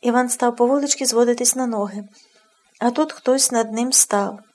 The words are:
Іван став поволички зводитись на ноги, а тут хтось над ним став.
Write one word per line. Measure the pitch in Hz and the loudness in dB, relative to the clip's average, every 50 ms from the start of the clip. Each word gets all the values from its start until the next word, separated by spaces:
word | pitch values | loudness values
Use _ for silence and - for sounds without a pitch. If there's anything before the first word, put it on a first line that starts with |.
Іван | - 240 233 247 254 247 | -2 0 2 2 0 0
став | 240 - - 240 240 | -2 0 0 -2 2
поволички | 240 240 240 269 285 285 285 285 - 269 | 2 2 2 2 0 0 -2 -2 -2 -2
зводитись | 254 226 226 240 240 240 240 240 240 - | 0 2 2 4 2 2 0 0 0 0
на | 254 262 | 0 -2
ноги, | 240 233 214 202 202 190 208 202 - _ _ _ _ _ _ _ _ _ _ _ _ _ _ | -4 -2 -4 -4 -6 -6 -12 -14 -14 _ _ _ _ _ _ _ _ _ _ _ _ _ _
а | 208 240 | -2 -2
тут | 240 302 311 302 - | 0 0 -2 -2 -4
хтось | - _ - 254 269 262 - 247 | -6 _ 0 2 2 2 0 0
над | 226 226 220 214 | 0 -2 -2 -2
ним | 226 233 254 262 | -4 -2 0 2
став. | - - - - 202 202 196 208 202 - _ _ | 2 2 2 2 0 0 -2 -6 -12 -18 _ _